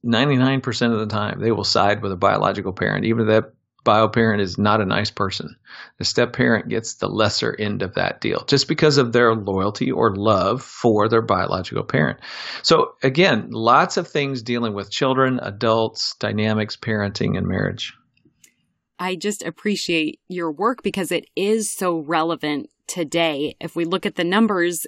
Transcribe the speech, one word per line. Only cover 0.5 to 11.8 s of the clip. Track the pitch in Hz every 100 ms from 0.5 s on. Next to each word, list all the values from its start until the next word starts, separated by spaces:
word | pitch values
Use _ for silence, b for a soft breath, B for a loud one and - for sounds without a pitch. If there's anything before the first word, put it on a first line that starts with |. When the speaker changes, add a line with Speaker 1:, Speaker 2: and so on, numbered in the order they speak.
| 135
Speaker 1:
percent | 127 113 120
of | 113
the | 107
time, | 104 104 -
they | 113
will | 104
side | 98 - 101 107
with | 101
a | 92
biological | 98 101 101 101 95
parent, | 92 104 101 101
even | 113
if | 110
that | 110 113 _ _ _
bio | - 107 110
parent | 110 113 107
is | 95 95
not | 104 107
a | 95
nice | 98 104
person. | - 98 - - - B B B B
The | -
step | - 120
parent | - 123 113 -
gets | 110 113 -
the | 98
lesser | 101 107 - 117 104
end | 104 101
of | 92 -
that | - -
deal | - - -
just | 139 -
because | 160 156 139
of | 120
their | 120 120
loyalty | 113 101 95 98 104 123
or | 107 113 95
love | 104 98 95 123
for | - - 120 104 107
their | 113
biological | 113 92 92 92 92 -